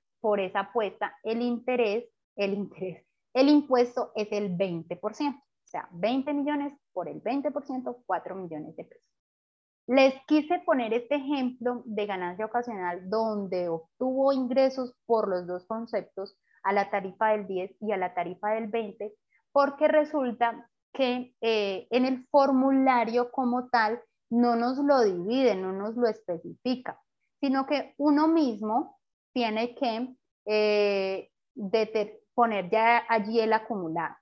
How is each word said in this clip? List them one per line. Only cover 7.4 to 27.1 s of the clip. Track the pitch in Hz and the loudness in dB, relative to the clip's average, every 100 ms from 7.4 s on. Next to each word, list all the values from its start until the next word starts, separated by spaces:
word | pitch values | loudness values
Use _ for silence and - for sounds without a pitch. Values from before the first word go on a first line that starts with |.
| 294 | -2
por | 285 277 | -6 -6
ciento, | 254 247 240 - | -8 -8 -10 -4
cuatro | 175 - | -4 -6
millones | 190 180 156 165 165 | -10 -10 -10 -12 -14
de | |
pesos. | 165 - _ _ _ _ _ _ _ _ - | -18 -20 _ _ _ _ _ _ _ _ 2
Les | 262 269 262 - | 6 6 4 2
quise | 302 302 359 | 2 2 -2
poner | 359 269 220 | 0 0 2
este | 240 240 285 | -2 -2 -4
ejemplo | 269 277 254 - 240 247 | -2 -2 -2 -2 -6 -6
de | - 208 208 | -6 -6 -4
ganancia | 185 175 180 214 | -4 -6 -6 -4
ocasional | 240 240 202 180 175 185 | -4 -4 -6 -6 -6 -4
donde | 220 220 208 190 180 175 | -2 0 -2 -4 -2 -2
obtuvo | 165 - - 254 262 269 | -4 -8 -6 -2 2 2
ingresos | 269 247 262 269 262 247 - | 2 0 2 2 0 -8 -8
por | - 226 202 | 0 0 2
los | 180 175 | -2 -4
dos | 180 - | -8 -8
conceptos, | 226 233 202 175 - 202 _ _ _ | -10 -6 -6 -6 -12 -12 _ _ _
a | 196 | -2
la | 202 196 | 0 0
tarifa | 202 190 - 220 | -2 -4 -2 0
del | 214 190 | 0 -2
diez | 185 190 - | -6 -6 -8
y | 214 | -4
a | 190 | -2
la | 180 | -2
tarifa | 180 175 180 208 | -4 -6 -6 -4
del | 226 220 | -4 -2
veinte, | 226 214 - 208 - _ _ _ | -4 -6 -8 -12 -12 _ _ _
porque | 285 277 285 302 | 2 2 2 4
resulta | 311 294 302 254 208 233 - - _ _ | 4 2 0 -2 0 -2 -2 -16 _ _
que, | - 254 247 247 - | -2 0 0 -6 -4
eh, | 226 220 202 185 - | 0 0 0 -4 -2
en | 247 262 | 0 2
el | 254 - | -2 2
formulario | 285 277 262 269 269 262 247 226 240 247 | 4 6 4 4 4 4 4 2 0 -2
como | - 247 247 247 | -2 -2 -2 0
tal | 233 214 240 - _ - | 0 2 -2 -10 _ -2
no | 233 240 233 | 2 4 2
nos | 247 262 | 0 0
lo | 285 269 | 4 6
divide, | 208 180 190 262 254 | 4 2 -2 2 2
no | 185 190 | 2 -2
nos | 190 208 | -4 -6
lo | 233 233 | 0 0
especifica, | - - 165 170 170 254 254 - - _ | -2 -6 -8 -8 -8 -6 -4 -6 -14 _